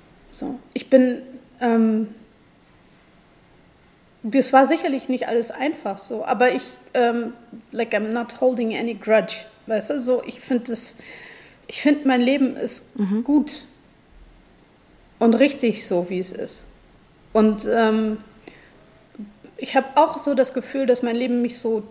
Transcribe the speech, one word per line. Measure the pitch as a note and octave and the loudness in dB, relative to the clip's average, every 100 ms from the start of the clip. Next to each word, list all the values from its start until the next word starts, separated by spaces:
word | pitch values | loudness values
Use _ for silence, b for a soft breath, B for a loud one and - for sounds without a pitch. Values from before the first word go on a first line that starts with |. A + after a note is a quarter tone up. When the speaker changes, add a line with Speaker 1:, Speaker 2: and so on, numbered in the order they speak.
| - - - | -20 -20 -16
Speaker 1:
So, | - - B3+ - | -12 -10 -10 -10
ich | - - | -12 4
bin, | C4 B3+ B3 - - - - | 6 6 0 -10 -20 -20 -4
ähm, | B3 A3+ A3 A3 G#3+ - - _ _ _ _ _ _ _ _ _ _ _ _ _ _ _ _ _ _ _ | 0 4 2 2 -4 -10 -20 _ _ _ _ _ _ _ _ _ _ _ _ _ _ _ _ _ _ _
das | A3 C4 C4 | -2 0 6
war | C4 C4+ | 6 6
sicherlich | D#4+ F4 C4+ - | 4 0 -4 -2
nicht | B3+ A#3+ | -4 -2
alles | A#3 A#3 | -2 -2
einfach | - C#4 E4+ G#3 G3 | -4 -4 -4 -6 -8
so, | - A3 - | -8 -6 -2
aber | G3+ B3 | 2 2
ich, | C4 - - - | 2 -4 -16 -4
ähm, | - A#3 A#3 A#3 - - - - | 0 2 0 -6 -10 -18 -20 -10
like, | A3 A3+ | -6 -2
I'm | G#3 G#3+ | -2 -2
not | A#3 A#3 - | -4 -6 0
holding | B3+ B3 A3+ E3+ | 0 0 -2 -4
any | A#3 | -6
grudge, | G#3 - A3 F#3 - - - - | -4 2 2 2 -6 -16 -16 -4
weißt | G#3+ G3 | -4 -2
du, | D4 | -2
so, | A#3+ B3+ - | 0 0 -2
ich | - | -10
find | - B3 A#3+ | -2 -2 -2
das, | A3+ - - B B B B B B - | -8 -8 -14 B B B B B B -14
ich | - | 0
find, | D4 D4 C4+ | 2 2 2
mein | B3 | 2
Leben | A#3+ C#4+ C4 - | 4 2 0 0
ist | - - - - | -6 -8 -10 -4
Speaker 2:
Mhm. | G3 G#3 | -2 0
Speaker 1:
gut | A#3+ D4 - - - - _ _ _ - - - _ _ _ _ _ _ _ - | 2 2 0 -6 -16 -20 _ _ _ -20 -20 -20 _ _ _ _ _ _ _ 0
und | A#3 A3 | 2 6
richtig | C#4+ - A#3 - - | 4 2 -2 -2 -2
so, | F3+ F3 | -2 -2
wie | F#3 | -4
es | F#3 | -6
ist. | - B3 - - - _ _ _ _ _ | -8 -10 -12 -18 -20 _ _ _ _ _
Und, | A3 G#3+ G#3 G#3+ | 4 4 2 0
ähm, | A3+ A3 A3 A3 G#3+ - - B B B B B _ _ - G#3 - - - | 2 2 2 -2 -4 -10 -20 B B B B B _ _ -18 -18 -18 -20 -14
ich | - C4+ | -2 0
hab | B3 - | 2 4
auch | D#4+ - | 2 2
so | - | -2
das | C4+ B3+ | 2 0
Gefühl, | B3+ - C4+ C4 | -2 -6 -2 2
dass | B3 | 2
mein | A#3+ A#3 | 0 -2
Leben | B3+ A#3+ | 0 0
mich | A#3+ - | -2 -4
so | A3+ A3 G#3 | -4 -4 -6